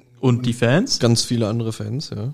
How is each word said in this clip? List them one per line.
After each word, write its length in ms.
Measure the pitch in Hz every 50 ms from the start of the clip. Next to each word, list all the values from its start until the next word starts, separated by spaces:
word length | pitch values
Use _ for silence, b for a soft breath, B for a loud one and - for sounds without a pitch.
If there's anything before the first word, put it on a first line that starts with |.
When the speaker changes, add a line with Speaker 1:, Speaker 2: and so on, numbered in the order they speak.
| _ _ _ -
Speaker 1:
und 280 | - 131 120 117 123
die 60 | 120 117
Fans 440 | - 120 117 131 175 247 269 -
Speaker 2:
Ganz 260 | - 127 117 117 - -
viele 240 | - 123 117 117
andere 260 | 101 110 117 113 113 110
Fans, 360 | - 107 104 113 139 - -
ja. 240 | - 104 104 131